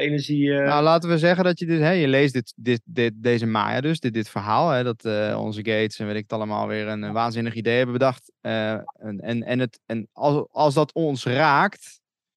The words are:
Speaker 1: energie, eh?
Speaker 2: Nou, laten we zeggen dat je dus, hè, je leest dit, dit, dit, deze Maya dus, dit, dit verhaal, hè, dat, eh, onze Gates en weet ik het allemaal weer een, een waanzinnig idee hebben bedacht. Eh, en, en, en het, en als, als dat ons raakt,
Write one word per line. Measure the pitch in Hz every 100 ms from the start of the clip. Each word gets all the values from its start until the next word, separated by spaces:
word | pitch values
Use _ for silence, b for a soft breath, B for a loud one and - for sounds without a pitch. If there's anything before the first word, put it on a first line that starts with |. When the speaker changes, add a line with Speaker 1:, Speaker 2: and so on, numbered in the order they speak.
| 147
Speaker 1:
energie, | 147 139 147 143
eh? | 139 139
Speaker 2:
Nou, | 147
laten | 151 165 170
we | 170
zeggen | 170 180
dat | 180 175
je | 165
dus, | 165
hè, | 151
je | 185 139
leest | 135 143
dit, | 127 113 -
dit, | 117 120 -
dit, | 101 117 110
deze | 120 120 113
Maya | 110 107 117
dus, | 147 160
dit, | 127
dit | 110 104
verhaal, | 104 101 113 165
hè, | 131
dat, | 123 113 113
eh, | 104 107 107
onze | 107 104 107
Gates | 107 110 -
en | 107
weet | 107
ik |
het | 104
allemaal | 110 107 104 107
weer | 107 107
een, | 107
een | 104
waanzinnig | 107 120 113 117
idee | 113 110 120
hebben | 127
bedacht. | 123 131 120 - _
Eh, | 113 113 110
en, | 110 - - 107 98
en, | - 117
en | 107 127
het, | 123 - -
en | 113 101
als, | - 147 147 -
als | - 151
dat | 139 147
ons | - 160 131 131
raakt, | 127 156 143 196 - - - _ _ _